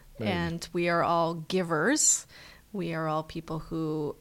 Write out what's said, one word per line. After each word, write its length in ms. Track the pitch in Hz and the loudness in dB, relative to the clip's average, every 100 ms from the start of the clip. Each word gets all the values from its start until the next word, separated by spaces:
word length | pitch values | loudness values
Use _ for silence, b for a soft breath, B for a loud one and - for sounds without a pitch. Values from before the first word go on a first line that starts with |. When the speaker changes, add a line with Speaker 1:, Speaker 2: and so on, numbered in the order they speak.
| B - | B -6
Speaker 1:
maybe. 140 | 151 | -2
Speaker 2:
And 380 | 175 170 170 - | 0 -2 -4 -4
we 160 | 175 175 | -2 2
are 160 | 170 | 2
all 300 | 147 170 165 | 4 2 2
givers. 920 | 170 156 185 170 151 190 302 - - - B B B B | -2 -2 -2 2 2 4 4 4 2 -2 B B B B
We 200 | 202 170 | -4 -4
are 160 | 160 160 | -2 0
all 140 | 156 | -2
people 360 | 156 165 160 160 | -4 -8 -8 -8
who 560 | 160 160 156 156 147 - | -6 -4 -2 -2 -4 -6